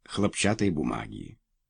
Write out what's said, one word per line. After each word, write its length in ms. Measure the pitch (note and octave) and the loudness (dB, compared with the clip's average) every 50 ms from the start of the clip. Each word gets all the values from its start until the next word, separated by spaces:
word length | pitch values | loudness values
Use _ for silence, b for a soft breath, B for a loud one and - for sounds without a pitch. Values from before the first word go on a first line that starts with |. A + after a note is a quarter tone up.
| _ | _
хлопчатой 640 | - - G2+ G2+ G2+ - - - G2 A2 G#2+ G#2 G2 | -6 0 0 0 0 2 2 2 2 4 4 2 2
бумаги. 720 | D#2 D2+ C2 A#1+ A1 A1+ A1 A1 G#1 G1+ G1+ G1+ - - _ _ _ _ _ | 2 0 -2 -2 -2 -4 -6 -8 -10 -12 -12 -14 -16 -20 _ _ _ _ _